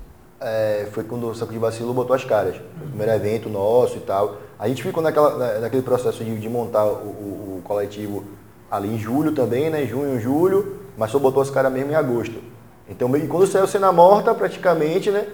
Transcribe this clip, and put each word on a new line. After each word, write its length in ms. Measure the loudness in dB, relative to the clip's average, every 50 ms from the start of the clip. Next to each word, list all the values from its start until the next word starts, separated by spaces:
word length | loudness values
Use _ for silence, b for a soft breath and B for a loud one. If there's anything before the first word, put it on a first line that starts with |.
| -20 -20 -20 -20 -20 -20 -16 -10
é, 480 | -6 -4 -2 0 0 0 0 -2 -4 -6 -6
foi 100 | -8 -8
quando 240 | -6 -6 -6 -6 -6
o 60 | -6
Saco 160 | -6 -8 -8
de 60 | -4 -4
Vacilo 340 | -2 -2 -2 -4 -6 -4 -2
botou 220 | -2 0 0 0
as 80 | -2 0
caras. 320 | 0 0 0 0 0 -4
Foi 300 | -6 -14 -16 -16 -14 -12
o 40 | -10
primeiro 220 | -6 -4 0 0
evento 380 | 0 0 0 -2 -4 -4 -4 -6
nosso 480 | -4 0 2 4 4 4 4 2 0
e 40 | -6
tal. 360 | -6 -2 0 0 0 0 -4 B B B B
A 120 | -6 -4 -4
gente 120 | -4 -2 -4
ficou 200 | -4 -2 0 0
naquela, 340 | 2 4 4 4 4 2
na, 220 | 0 -2 -2 -2 -2
naquele 220 | -2 -2 -2 -2
processo 420 | 0 0 0 0 0 -2 -2 -2 -6
de, 140 | -6 -6 -6
de 80 | -6 -4
montar 360 | -4 -4 -4 0 0 2 2
o, 40 | 2 0 -2 -6
o, 500 | -10 -10 -10 -10 -10 -10 -10 -10 -10 -10
o 40 | -12 -6
coletivo 580 | -4 -2 -2 -2 -4 -6 -8 -8 -6 -6 -8 -8 -10 -16 -20 -20 -20 -20 -20 -10 -6
ali 160 | -6 -4 -2 -2 -4
em 40 |
julho 360 | -4 -4 -2 -2 0 0 0 0
também, 360 | 0 0 0 0 0 0 0
né? 160 | 0 -2 -2
Junho, 320 | -2 -2 -4 -2 -2 -2 -2
julho, 600 | 0 0 2 2 4 4 4 2 0 0 -6 -12 -14 -16 -4
mas 140 | -4 -4 0
só 80 | 0 2
botou 220 | 2 4 4 4 2
as 60 | 2
caras 220 | 2 2 2 2 0
mesmo 180 | 0 -2 0
em 40 | 0
agosto. 460 | 2 2 2 0 -2 -2 -4 -8 -12 -14 -16 -20 -20 -20 -20 -20 -20 -20 -20
Então, 200 | -4 -2 0 2
meio 160 | 2 0 0
que 40 | 0
quando 160 | 2 2 2
saiu 200 | 4 4 2 2
Cena 240 | 2 2 2 4 4
Morta, 420 | 8 8 10 10 8 8 6 2 2
praticamente, 800 | 2 0 -4 -4 0 2 2 2 4 2 0 0 0 0 0
né? 160 | 0 0 -2 -4